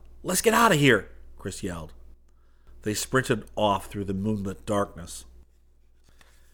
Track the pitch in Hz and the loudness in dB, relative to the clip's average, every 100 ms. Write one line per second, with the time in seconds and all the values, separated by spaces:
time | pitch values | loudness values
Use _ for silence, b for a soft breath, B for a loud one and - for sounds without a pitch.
0 | - - - 185 220 226 226 156 143 107 | -20 -12 -4 0 4 6 6 6 6 6
1 | - - - - 104 - 98 85 78 - | 2 -14 -18 -12 -12 -8 -8 -8 -12 -16
2 | - - - - _ _ - - 107 107 | -20 -20 -20 -20 _ _ -20 -8 -4 -4
3 | - 131 123 110 - - 104 98 - 104 | 0 0 0 -2 -4 0 2 2 -4 -8
4 | 95 95 104 107 95 92 - 101 101 85 | -4 -2 -2 -2 -4 -8 -2 -2 -2 -6
5 | 85 - - - - _ _ _ _ _ | -14 -16 -18 -20 -20 _ _ _ _ _
6 | b b b b b | b b b b b